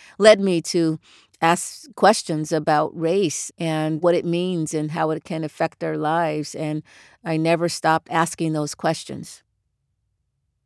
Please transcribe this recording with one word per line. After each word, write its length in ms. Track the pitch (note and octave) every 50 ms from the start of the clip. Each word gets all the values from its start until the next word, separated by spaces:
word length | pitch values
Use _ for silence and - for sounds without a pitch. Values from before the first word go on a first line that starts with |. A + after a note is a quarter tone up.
| - - - -
led 240 | G3 G#3+ G#3+ G3+
me 200 | G3 G3 F3+ E3+ D#3+
to 360 | - - F3+ E3+ D#3+ D#3+ D#3 _ _ - - _ _ _ -
ask 520 | - E3 E3+ F3 - - - - - - -
questions 560 | - - F#3 A3 - - - E3+ D3+ D#3 D#3
about 460 | E3+ D#3 D3+ - D#3 D3+ D#3 D3+ - E3+
race 520 | D#3+ D#3+ F3 G3 G#3 D#3 C#3+ - - - - -
and 440 | E3+ E3 D#3+ D#3 D#3 D#3 D#3+ D3+
what 140 | E3 F3 E3+
it 100 | F3 -
means 480 | E3+ E3+ E3+ F3+ F#3 F#3 E3+ D#3 D3+ -
and 180 | D#3 D3+ D3+
how 180 | D3 F3 D#3+ D#3
it 120 | D#3 D#3 -
can 200 | - F3 D#3+ D#3+
affect 400 | D3+ - - E3 D#3+ - - E3
our 140 | D#3+ D#3 D#3
lives. 560 | D3+ D3+ D#3+ E3+ E3+ D#3+ D3+ D3+ D3+ - -
And 300 | - D#3 D3+ D3+ D#3 - _ - - - - _ _ -
I 140 | F#3 D#3+ D#3+
never 320 | D#3+ E3 E3+ D#3+ E3+ E3+
stopped 400 | - - - E3 D#3+ D#3+ - -
asking 420 | - E3 E3 E3 - - - D#3+ D#3
those 220 | D3+ D3+ C#3+ -
questions. 680 | - - E3 E3 - - - C#3 C3+ - - - - _ _ _ _ _ _ _ _ _ _ _ _ _ _ _ _ _ _ _ _ _ _ _ _ _